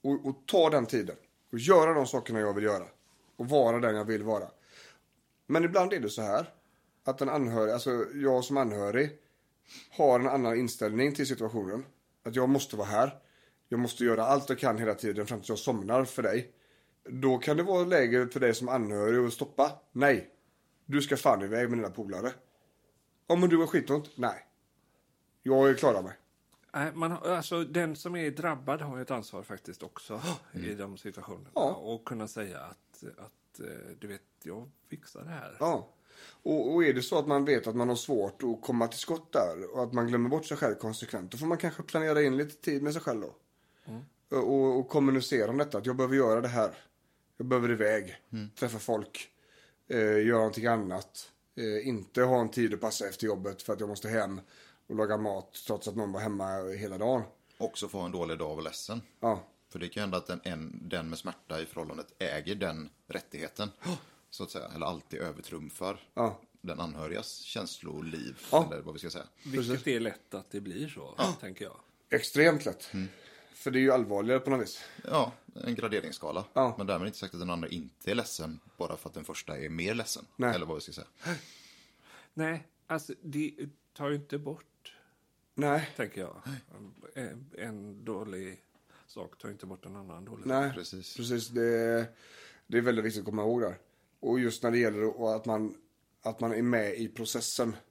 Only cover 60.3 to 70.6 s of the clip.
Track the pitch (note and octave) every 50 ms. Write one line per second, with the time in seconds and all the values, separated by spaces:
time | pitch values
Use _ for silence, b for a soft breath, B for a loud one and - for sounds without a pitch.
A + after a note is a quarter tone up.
60.3 | F2+ F2+ - F#2 F2 D#2+ D#2 - - - - F2+ F#2+ F2 D#2+ D#2+ D#2+ - - F2+
61.3 | F2 - _ - D#2+ D#2 D#2+ - - E2+ D#2+ D2+ D2+ D#2 D#2 - _ _ F#2+ D2+
62.3 | C#2+ D2+ D2+ F2 G#2 G2+ G2 F2 D#2+ D#2 D2 - _ _ _ - - F#2 - _
63.3 | - C#3+ - D#2 - - G#2 G#2 - B B F3 F3 B B B B B B _
64.3 | - - G2 - - F2 - - - D#2+ D#2 D2+ F2 D2+ - _ D#2+ - E2+ E2
65.3 | E2 E2 - - F2 D#2 D2+ D2 - - F#2 F#2+ G2 - - _ _ - A#2 A2
66.3 | - - - _ _ _ - - D#2+ C#2 F2 D#2+ D2 D2+ D#2 D#2 F2 G2+ - -
67.3 | - - - - - A2+ F#2+ E2 - - - D#2+ D2 D2+ D#2+ - E3 - - B1+
68.3 | C2 - - - - D#3 E3 - D#2 D#2 D2+ D#2 D#2 - - E2 D#2+ E2+ C#2+ -
69.3 | _ _ - C#3+ C3 C3 A#2+ A#2 B2+ C3 A#2+ D3 B2+ A#2 A2+ A2 G2 - _ _
70.3 | - F#2+ F#2+ _ - G2+